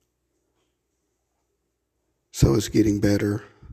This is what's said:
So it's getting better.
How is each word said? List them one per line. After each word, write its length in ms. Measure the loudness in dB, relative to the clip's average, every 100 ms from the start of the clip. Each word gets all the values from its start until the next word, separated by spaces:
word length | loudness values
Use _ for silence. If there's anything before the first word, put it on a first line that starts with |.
| _ _ _ _ _ _ _ _ _ _ _ _ _ _ _ _ _ _ _ _ _ _ _ 0
So 180 | 2
it's 140 | 2 0
getting 300 | 0 0 0
better. 460 | 0 0 -2 -6 -10 _ -20